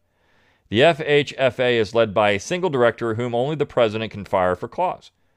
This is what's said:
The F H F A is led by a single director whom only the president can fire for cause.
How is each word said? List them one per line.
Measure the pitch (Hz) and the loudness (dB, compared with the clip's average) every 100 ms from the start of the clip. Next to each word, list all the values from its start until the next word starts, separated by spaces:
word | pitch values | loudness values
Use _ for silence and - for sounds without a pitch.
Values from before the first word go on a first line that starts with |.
| _ _ _ _ _ _ - | _ _ _ _ _ _ -4
The | 101 | 2
F | 151 160 | 4 2
H | 147 147 143 - | 0 0 0 0
F | 131 117 | -2 0
A | 123 120 | 0 0
is | 104 | 0
led | 113 113 | 0 0
by | 95 104 | 2 2
a | 101 | 0
single | - 180 180 | -4 -4 -2
director | 135 117 113 120 110 | 2 2 0 -4 -4
whom | 120 | -4
only | 117 131 156 | -4 -2 -4
the | 143 | -2
president | - 117 107 110 | 2 0 0 -8
can | 104 | -10
fire | 95 98 90 | -4 0 0
for | 90 120 | -2 -6
cause. | - 180 - - _ _ | -6 -4 -6 -14 _ _